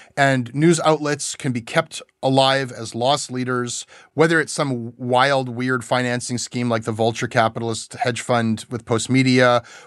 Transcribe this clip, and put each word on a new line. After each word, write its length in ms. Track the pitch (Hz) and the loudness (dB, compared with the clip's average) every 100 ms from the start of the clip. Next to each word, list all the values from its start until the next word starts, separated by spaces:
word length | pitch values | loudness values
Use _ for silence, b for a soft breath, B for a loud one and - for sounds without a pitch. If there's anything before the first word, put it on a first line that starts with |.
| B - | B 0
And 380 | 139 131 113 | 2 2 -2
news 240 | 135 165 160 | 2 4 4
outlets 540 | 156 151 147 147 - | 2 0 0 -4 -6
can 180 | - 139 | -6 -6
be 80 | 120 | -6
kept 420 | 113 165 160 - - _ | -2 -2 -2 -6 -18 _
alive 480 | 135 135 135 135 131 | 2 4 4 2 -2
as 220 | - 113 | -8 -10
lost 360 | 117 123 147 - | -2 0 0 -2
leaders, 560 | 127 127 123 120 - - B B | -6 -4 -4 -4 -8 -12 B B
whether 260 | - 160 165 | 0 2 2
it's 120 | 139 | 0
some 400 | - 143 120 117 - | -2 -2 -4 -6 -8
wild, 520 | 123 123 135 135 127 | 0 2 4 2 0
weird 360 | 117 127 127 | -4 -2 -2
financing 520 | - 127 123 123 - 123 | 0 0 0 -2 -4 -6
scheme 320 | - 123 123 | -6 -4 -2
like 160 | 113 | -2
the 80 | 113 | -2
vulture 360 | 110 113 113 120 | 0 0 0 -2
capitalist 640 | 123 113 117 117 110 - | 2 0 0 -6 -6 -10
hedge 260 | - 127 117 | -6 -4 -4
fund 460 | - 120 113 110 - | -2 0 0 -2 -6
with 140 | 120 | -10
Postmedia, 800 | - 113 - 131 131 127 123 120 B B | -2 -2 2 2 4 4 4 4 B B